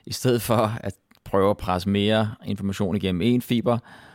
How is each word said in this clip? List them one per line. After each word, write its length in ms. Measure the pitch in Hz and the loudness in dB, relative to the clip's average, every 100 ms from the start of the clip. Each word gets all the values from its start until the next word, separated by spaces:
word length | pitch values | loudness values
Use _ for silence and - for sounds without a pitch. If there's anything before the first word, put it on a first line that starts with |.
| - | -12
i 80 | |
stedet 280 | - 127 120 | -4 0 0
for 360 | 104 113 110 117 | 2 0 0 -2
at 100 | 101 - _ _ | -8 -12 _ _
prøve 260 | - 98 98 | -2 2 2
at 80 | 104 | 2
presse 320 | - 90 95 | -2 -2 0
mere 420 | 101 101 110 110 - - | 2 2 2 0 -4 -8
information 500 | 101 98 95 101 98 | -6 -6 -2 -2 0
igennem 400 | 92 90 117 123 | -2 0 2 2
én 40 | |
fiber, 360 | - 120 120 117 - - - | 0 0 2 0 -4 -20 -20